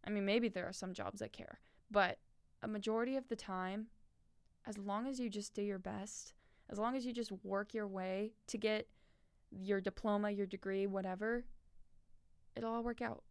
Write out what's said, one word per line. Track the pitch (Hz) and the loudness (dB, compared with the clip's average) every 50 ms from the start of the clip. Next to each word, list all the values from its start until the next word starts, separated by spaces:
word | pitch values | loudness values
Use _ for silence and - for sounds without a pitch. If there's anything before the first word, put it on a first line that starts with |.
| - | -2
I | - | 0
mean, | 208 208 196 | 0 2 4
maybe | 196 208 233 233 226 | 6 6 6 6 4
there | 190 185 175 | 2 0 -4
are | - | -4
some | 185 - - 190 180 | -4 -4 -6 -6 -4
jobs | - 98 95 - 202 | -4 -4 -4 -4 -4
that | - - | -8 -8
care, | - - - - - - - - - - - - | -8 -10 -12 -12 -14 -16 -18 -20 -20 -20 -16 4
but | 214 202 190 180 - - - - - - _ - - - | 6 6 6 6 4 -2 -10 -20 -20 -20 _ -20 -12 -6
a | - 214 | -4 -2
majority | 214 214 196 220 220 226 233 254 269 | -2 0 2 2 2 4 4 2 2
of | 269 254 - | 0 0 -2
the | 233 | -4
time, | 220 - - 190 185 185 185 196 214 220 226 - - - - _ _ - - - - - - _ _ _ | -4 -4 -4 -2 -2 -2 -2 -2 -4 -6 -8 -12 -20 -20 -20 _ _ -20 -20 -20 -20 -20 -20 _ _ _
as | - 208 208 | -8 -6 -4
long | 196 202 202 214 233 | -2 0 0 0 0
as | 269 269 254 | -2 -2 0
you | 247 233 | -2 0
just | 196 208 202 - - | 0 -2 -6 -4 -2
do | - | 0
your | 202 208 196 190 | 0 0 0 -2
best, | 190 185 185 202 196 214 - - - - - - _ - - - - - | -4 -4 -4 -4 -6 -6 -8 -10 -12 -12 -16 -20 _ -20 -20 -20 -12 -8
as | - 196 | -2 0
long | 214 233 254 | 2 2 2
as | 269 240 | 2 0
you | 254 | -2
just | 233 240 226 214 196 190 - | -2 -2 -2 -2 -4 -8 -2
work | 190 196 196 208 208 - | 0 0 0 0 0 -2
your | 220 214 | -2 -2
way | 196 190 190 185 185 185 190 208 220 - - _ - | -2 -2 -2 -2 0 0 0 -2 -2 -4 -12 _ -6
to | - 226 | -4 2
get | 214 214 214 214 226 - - - - - - _ - _ _ - - _ | 2 4 4 2 0 -6 -12 -20 -20 -20 -20 _ -20 _ _ -20 -20 _
your | - 190 190 196 202 196 | -12 -8 0 2 2 2
diploma, | 190 196 190 - - 220 208 202 208 208 | 2 0 -4 0 2 2 4 4 4 2
your | 208 202 202 | 2 0 0
degree, | 190 196 190 - 190 190 196 196 | -2 -2 -6 -4 -2 0 2 2
whatever, | 196 190 196 190 185 185 190 208 220 233 240 240 - - - - - - - - - - - - - - - - - - - - - - | 2 0 0 0 -2 -2 0 0 0 0 0 -2 -6 -12 -14 -18 -20 -20 -20 -20 -20 -20 -20 -20 -20 -20 -20 -20 -20 -20 -20 -20 -12 -8
it'll | - 226 226 | -4 -2 0
all | 226 233 | 0 0
work | 233 240 233 - | 0 0 -2 0
out. | 247 226 - - - - | -2 -2 -2 -4 -10 -18